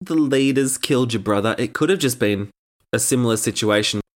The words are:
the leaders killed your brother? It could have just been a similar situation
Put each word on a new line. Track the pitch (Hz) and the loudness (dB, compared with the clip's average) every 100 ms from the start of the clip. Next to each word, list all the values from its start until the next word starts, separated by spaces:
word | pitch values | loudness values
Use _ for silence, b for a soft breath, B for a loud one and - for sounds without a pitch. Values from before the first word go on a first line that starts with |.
the | 185 | -2
leaders | 160 143 139 135 135 131 - | 0 2 2 2 2 0 -2
killed | - 127 123 | 0 0 0
your | 113 | -2
brother? | 98 101 110 - | 0 0 0 -2
It | 120 | -4
could | - 151 | -2 0
have | 190 | 0
just | 139 123 | -2 0
been | 104 101 104 _ _ _ _ | -2 -2 -6 _ _ _ _
a | 117 | -4
similar | - 127 117 110 | 0 0 2 0
situation | 117 - 107 104 104 104 - | -2 -2 2 2 0 -4 -8